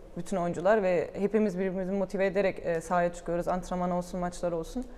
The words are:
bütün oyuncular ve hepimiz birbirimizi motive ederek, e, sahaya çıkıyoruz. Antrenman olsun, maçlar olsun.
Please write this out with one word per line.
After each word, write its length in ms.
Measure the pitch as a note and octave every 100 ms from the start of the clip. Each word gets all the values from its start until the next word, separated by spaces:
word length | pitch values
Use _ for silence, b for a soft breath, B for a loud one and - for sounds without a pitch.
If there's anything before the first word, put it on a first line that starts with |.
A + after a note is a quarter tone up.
| - -
bütün 200 | F3 F#3+
oyuncular 460 | F3 D#3+ F3+ A3
ve 260 | F#3 F3 -
hepimiz 460 | - G3 G#3+ G#3+ F3
birbirimizi 320 | F#3+ F#3 F#3
motive 340 | G3 F#3 F#3+ G3
ederek, 400 | F#3 F#3+ - -
e, 160 | E3
sahaya 320 | D#3+ F3+ F3
çıkıyoruz. 340 | F3 - E3+ E3+
Antrenman 440 | F#3 F3+ F3+ F3+
olsun, 280 | F3+ F3+ F#3
maçlar 320 | F3 F3 F3
olsun. 340 | E3+ E3 D3 -